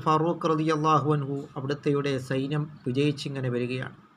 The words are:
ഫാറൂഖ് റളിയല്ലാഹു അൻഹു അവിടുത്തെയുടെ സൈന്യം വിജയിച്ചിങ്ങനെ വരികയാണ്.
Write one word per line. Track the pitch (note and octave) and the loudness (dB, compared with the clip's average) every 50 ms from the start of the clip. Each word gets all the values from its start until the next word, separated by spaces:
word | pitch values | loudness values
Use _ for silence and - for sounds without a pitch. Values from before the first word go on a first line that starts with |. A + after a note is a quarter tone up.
| - | 2
ഫാറൂഖ് | D#3+ D#3 D#3 D#3 E3+ E3 D#3+ E3 E3 | 2 4 4 4 2 0 0 0 0
റളിയല്ലാഹു | D#3+ D#3 D#3 D#3+ D#3+ D3+ D3+ D#3 D#3 C#3+ B2+ D3+ D3+ | 2 2 2 2 2 2 4 4 4 4 4 2 2
അൻഹു | D3 C#3 C3 C#3+ C#3 D3 - - | 0 0 -2 -4 -6 -6 -8 -10
അവിടുത്തെയുടെ | D3 C3 C3+ D3 C#3+ - D3+ C#3+ C#3+ C#3 C#3+ C3+ B2+ B2+ - | -8 -4 -4 -4 -2 0 0 0 2 2 0 -2 -2 -2 -2
സൈന്യം | C3+ C3+ C3 C3 D3+ D3+ D3+ D3+ - - - | -2 -2 -2 0 -2 -2 -2 -4 -6 -8 -4
വിജയിച്ചിങ്ങനെ | C3 B2 C3+ C#3+ D3+ C#3+ C#3+ - D3 C#3 C#3 B2+ B2+ A#2+ | -2 0 2 2 2 0 -2 -6 -6 -6 -4 -2 -2 0
വരികയാണ്. | A#2+ B2 A#2+ B2+ B2+ B2+ G2+ - - - - _ | 0 -2 -2 -4 -6 -6 -8 -12 -18 -20 -20 _